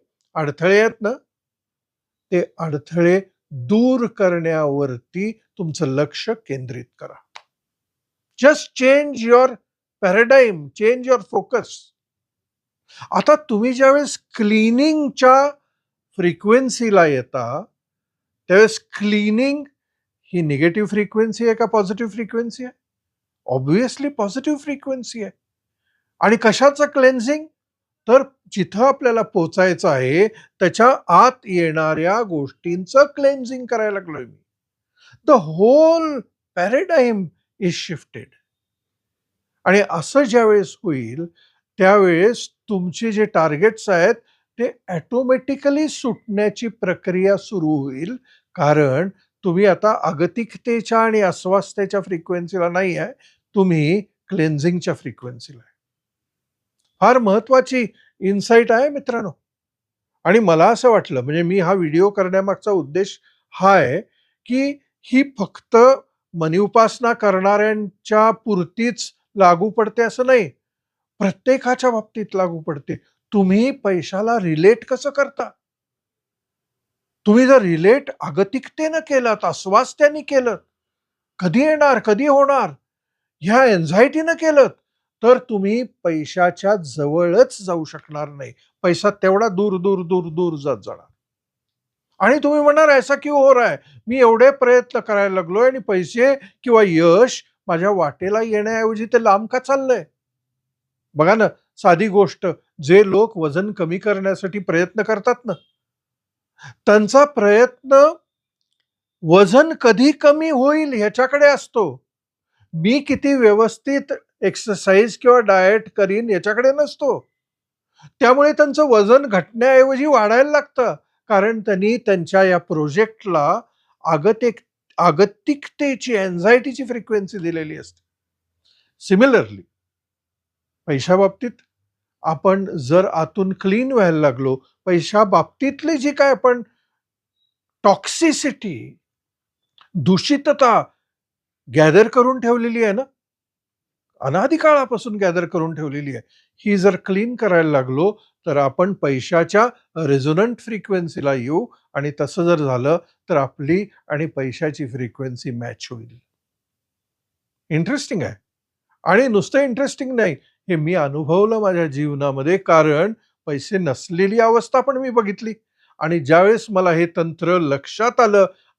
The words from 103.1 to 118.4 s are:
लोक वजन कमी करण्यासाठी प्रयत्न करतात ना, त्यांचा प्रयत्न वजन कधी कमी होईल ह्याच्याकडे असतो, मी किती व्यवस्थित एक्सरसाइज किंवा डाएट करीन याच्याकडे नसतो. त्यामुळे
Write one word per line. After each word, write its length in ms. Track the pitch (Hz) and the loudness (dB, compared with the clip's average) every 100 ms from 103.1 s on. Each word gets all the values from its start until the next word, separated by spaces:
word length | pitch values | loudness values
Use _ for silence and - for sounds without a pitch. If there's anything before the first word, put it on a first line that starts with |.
लोक 280 | 185 220 185 | 2 0 -2
वजन 340 | 156 160 208 | -4 -4 -6
कमी 260 | 196 165 175 | -6 -6 -4
करण्यासाठी 600 | 208 190 190 180 190 202 | -4 -2 -4 -4 -8 -8
प्रयत्न 440 | 185 165 175 214 | -4 -2 -2 -4
करतात 440 | 208 208 247 240 226 | -4 -2 -2 -4 -6
ना, 60 | 165 _ _ _ _ _ _ _ _ _ _ 131 - - | -10 _ _ _ _ _ _ _ _ _ _ -20 -6 2
त्यांचा 380 | 214 208 269 | 2 4 4
प्रयत्न 880 | 285 254 202 208 247 _ 262 269 302 339 _ _ _ _ _ _ _ _ _ _ | 4 2 2 4 2 _ 2 6 6 2 _ _ _ _ _ _ _ _ _ _
वजन 500 | 160 185 196 247 320 - | 2 4 6 4 2 2
कधी 300 | 240 208 277 | 2 4 2
कमी 400 | 294 294 302 320 | 4 2 4 0
होईल 420 | 262 277 302 302 | 0 2 0 -2
ह्याच्याकडे 540 | 233 208 226 254 285 285 | -2 -2 -2 -2 4 2
असतो, 580 | 277 - 240 175 123 _ _ _ _ _ _ _ | 2 -4 -4 -4 -6 _ _ _ _ _ _ _
मी 260 | 160 185 277 | -4 0 0
किती 340 | 285 269 277 | -2 -2 0
व्यवस्थित 800 | 277 220 208 220 - 269 277 277 277 _ - | 4 4 4 0 -2 -4 -4 -4 -12 _ -6
एक्सरसाइज 760 | 196 - 226 180 202 190 226 - | -6 -4 -8 -4 2 2 2 0
किंवा 240 | 247 247 | 4 4
डाएट 500 | 208 190 185 220 220 - | 4 4 4 2 -2 -4
करीन 340 | 190 208 233 | -2 -2 -2
याच्याकडे 420 | 180 202 214 262 | -2 -2 0 0
नसतो. 580 | 285 294 - 285 151 _ _ _ _ _ _ _ _ - - | 0 -4 -4 -6 -6 _ _ _ _ _ _ _ _ -16 0
त्यामुळे 320 | 233 269 | 2 4